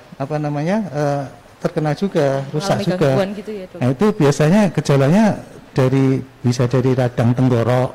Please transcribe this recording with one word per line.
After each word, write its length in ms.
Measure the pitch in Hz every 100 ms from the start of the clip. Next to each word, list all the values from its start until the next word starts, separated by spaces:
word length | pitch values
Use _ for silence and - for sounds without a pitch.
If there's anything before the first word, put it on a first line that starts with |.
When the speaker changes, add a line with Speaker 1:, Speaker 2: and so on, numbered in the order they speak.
| - -
Speaker 1:
apa 160 | 135 151
namanya, 400 | 151 147 156 214 190
eh, 300 | 143 147 143 131 - - -
terkena 320 | 165 - 156 147
juga, 480 | 196 175 139 135 139
rusak 320 | 151 - 127
Speaker 2:
Mengalami 80 | -
Speaker 1:
juga. 160 | 180 143
Speaker 2:
gangguan 200 | 135 196
gitu 180 | 208 214 208
ya, 100 | 185
Dok? 60 | 180
Speaker 1:
Nah, 100 | 123
itu 160 | 135 208
biasanya 480 | 202 143 143 156 202 202
gejalanya 540 | 151 - 139 135 185 214 143 - - -
dari, 320 | - 131 135 135 131 127 -
bisa 200 | 123 123 123
dari 240 | 131 127
radang 360 | 127 123 - 117
tenggorok 560 | 123 131 120 113 127 127